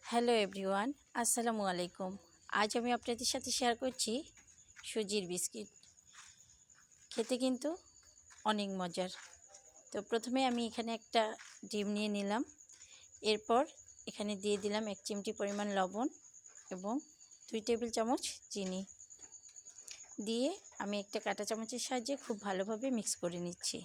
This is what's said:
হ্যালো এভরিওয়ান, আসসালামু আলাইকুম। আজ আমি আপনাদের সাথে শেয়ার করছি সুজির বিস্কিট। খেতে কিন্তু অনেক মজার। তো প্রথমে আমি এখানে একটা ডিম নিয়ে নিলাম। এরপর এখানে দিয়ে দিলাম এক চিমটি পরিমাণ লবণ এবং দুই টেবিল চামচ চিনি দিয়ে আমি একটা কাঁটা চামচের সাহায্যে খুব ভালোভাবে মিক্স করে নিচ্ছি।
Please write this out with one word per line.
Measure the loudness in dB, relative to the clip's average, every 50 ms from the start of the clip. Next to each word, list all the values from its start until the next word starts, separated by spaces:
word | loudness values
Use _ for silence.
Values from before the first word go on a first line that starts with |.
| -6
হ্যালো | 2 2 4 6 6 6
এভরিওয়ান, | 6 6 4 0 -2 0 2 2 4 2 2 -2 -4 -10 _ _
আসসালামু | 0 2 2 2 2 2 2 2 2 2 2 2
আলাইকুম। | 2 0 -4 -4 -6 -6 -6 -6 -8 -12 -18 -20 -20 -10 -2
আজ | 2 2 4 4 4
আমি | 2 2 2 2 0
আপনাদের | 0 -2 -4 0 0 0 0
সাথে | 0 -2 -2 0 2
শেয়ার | 4 2 2 2 0
করছি | -4 -2 0 -2 0 0 -2 -4 -6 -14 -20 -20 -20 -20 -20 -20 _ -20 -16 -12 -6
সুজির | -2 -2 -2 2 0 0 0 0 -2
বিস্কিট। | -2 -2 -2 -4 -6 -10 -10 -14 -20 -20 -20 -20 -20 _ -20 -20 -20 -20 -20 -20 -20 -20 -20 -20 -20 -20 _ -20 -20 -20 _ -20 -20 -18 -8
খেতে | -2 -2 0 0 2 2 4
কিন্তু | 2 2 2 0 -2 -2 -4 -8 -18 -20 -20 -20 -20 -20 -20 -20 -20 -20 -4 0
অনেক | 0 2 2 0 0 0 0
মজার। | -2 -2 0 -2 -2 -2 -2 -10 -14 -16 -18 -20 -20 -20 -20 -20 -20 -20 -20 -20 -20 -8 -6
তো | -6 -4 0
প্রথমে | 0 0 0 2 2 4 4 4
আমি | 4 2 0
এখানে | -2 -2 -4 -4 -2 -4 -6
একটা | -6 _ 4 4 4 4 0 -6 -12 -18 -16 -16 -12 -6
ডিম | -2 -2 0 0 0
নিয়ে | 2 2 2 2
নিলাম। | 0 2 2 2 0 0 -2 -6 _ -20 -20 -20 -20 -20 -20 -20 -20 -20 -20 -20 -4
এরপর | 2 2 2 2 4 4 6 6 6 4 -2 -18 -20 -20 -20 -14 -14
এখানে | -12 -6 -4 -4 -2 -2 -2 0
দিয়ে | 0 0 2 0
দিলাম | 0 0 0 0 -2 -6
এক | -6 -6
চিমটি | -6 -4 -4 -2 -4 -2
পরিমাণ | 0 -2 -2 0 0 -2 0 2 2
লবণ | 2 2 2 0 0 -2 -2 -6 -20 -20 -20 -20 _ -20 -20 -20 -10 -8 -8
এবং | -4 -2 -2 -2 -2 -4 -6 -20 _ -20 -20 -20 -20 -16 -6
দুই | -6 -6
টেবিল | 2 2 2 2 2 -2 0
চামচ | 0 2 2 2 2 0 -4 -6 -8 -12 -8
চিনি | -6 -4 -2 -2 -2 -4 -4 -6 -10 _ -20 -20 -20 -20 -20 -20 -20 -20 -20 -20 -20 -20 -20 -20 -20 -18 -14 -14 -14 -14 -14 -18 -12 -8 -4
দিয়ে | -2 0 2 2 2 0 -2 -10 -20 -8 -6
আমি | -4 -2 -2 -2 -4
একটা | -4 -6 -4
কাঁটা | -2 -2 -2 -2 -2
চামচের | -4 -2 -4 -4 -6 -4 -6 -4
সাহায্যে | -2 -2 -2 0 -2 -4 -4 -2
খুব | -6 -6 -4
ভালোভাবে | -2 -2 0 0 0 -2 -2 -2 0 0
মিক্স | 0 0 0 -2 -4 -2 -2
করে | -2 -2 -2 -4
নিচ্ছি। | -4 -6 -4 -6 -4 -4 -4 -8